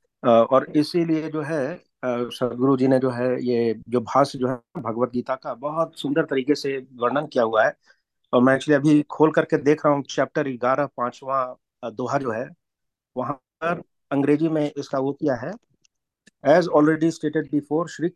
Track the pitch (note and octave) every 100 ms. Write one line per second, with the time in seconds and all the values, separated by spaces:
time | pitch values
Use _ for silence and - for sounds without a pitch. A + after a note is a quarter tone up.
0 | _ _ B2+ A#2 A2+ C3 - D3+ D3 F3
1 | E3 D#3 D#3 D#3 C#3+ D#3+ C3 F3 _ _
2 | B2+ A#2+ A#2+ - B2 A#2+ C3+ C3 C3+ B2+
3 | C3 A#2+ B2+ C3 B2 A#2 A#2 A2 A2+ A#2+
4 | A2+ C3 C#3+ C3+ B2+ B2+ _ - A2+ A2+
5 | B2 B2 A#2+ C3 D3 A#2 D3 D#3+ D#3+ -
6 | C3+ D3+ D3+ C3+ C3 C#3+ C#3 C3+ C3 B2
7 | A#2+ C#3 D#3 C3 A2+ A2 C3+ - _ _
8 | _ _ _ B2 C3 C3 D3+ C#3+ D3+ D3+
9 | D3 - D#3 D#3+ - D3+ C3+ D3+ D3+ C#3+
10 | B2+ - C3 D#3 C#3 A#2+ B2 C3+ C#3 -
11 | B2 - C3+ C3+ B2+ B2 _ _ A#2 A2
12 | A#2+ C#3 C3 A2 C3+ - _ _ _ _
13 | _ B2 B2+ C#3+ _ _ E3 F3 - _
14 | _ C#3 C#3 D3+ E3 D#3 D3 C#3+ C#3 C3+
15 | C3+ C#3 D3 B2 C#3 A3+ _ _ _ _
16 | _ _ _ _ C#3 E3+ E3+ D3+ D3+ D#3+
17 | E3 D#3+ D3+ D#3+ D3 D3 C#3+ D3+ E3 -
18 | E3+